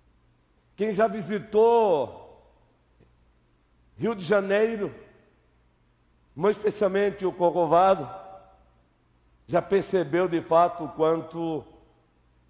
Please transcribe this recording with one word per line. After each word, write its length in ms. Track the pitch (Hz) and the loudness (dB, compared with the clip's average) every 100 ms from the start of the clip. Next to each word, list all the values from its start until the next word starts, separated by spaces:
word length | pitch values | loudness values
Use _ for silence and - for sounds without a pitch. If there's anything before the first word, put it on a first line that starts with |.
| _ _ _ _ _ _ _ - | _ _ _ _ _ _ _ -6
Quem 160 | 214 | -4
já 160 | 190 220 | 0 0
visitou 1400 | 214 165 208 - 208 226 233 214 156 120 - - - _ _ _ _ _ _ _ _ _ _ _ _ _ _ _ - | -2 -6 -8 -2 4 4 6 4 2 -2 -8 -20 -20 _ _ _ _ _ _ _ _ _ _ _ _ _ _ _ -6
Rio 200 | 180 214 | -4 -4
de 80 | |
Janeiro, 680 | 165 208 196 202 226 226 180 - - _ _ _ _ _ _ _ _ _ _ _ _ - | 0 0 2 2 0 -2 -6 -10 -20 _ _ _ _ _ _ _ _ _ _ _ _ -4
muito 220 | 190 214 | -2 0
especialmente 680 | 208 190 202 190 202 190 185 | -2 0 0 0 -2 -2 -6
o 60 | |
Corcovado, 960 | 175 175 160 165 165 190 170 131 - - - - _ _ _ _ _ _ _ _ _ - | 0 0 2 2 4 4 2 -2 -14 -18 -20 -20 _ _ _ _ _ _ _ _ _ -2
já 120 | 165 | -2
percebeu 680 | - 196 - 190 151 170 185 | 0 -2 0 -2 0 0 0
de 140 | 165 | -2
fato 420 | - 165 175 175 | 2 2 2 0
o 60 | 151 | -10
quanto 760 | - 160 165 160 165 165 156 113 - _ _ _ _ _ _ | -2 0 0 -4 -8 -6 -8 -10 -20 _ _ _ _ _ _